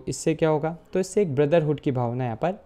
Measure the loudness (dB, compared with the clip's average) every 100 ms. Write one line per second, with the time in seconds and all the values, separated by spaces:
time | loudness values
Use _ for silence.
0 | -4 -4 -2 2 2 2 -2 -8 -6 -4
1 | 0 0 0 2 4 4 2 0 -2 -2
2 | -2 -2 -4 -2 -4 -4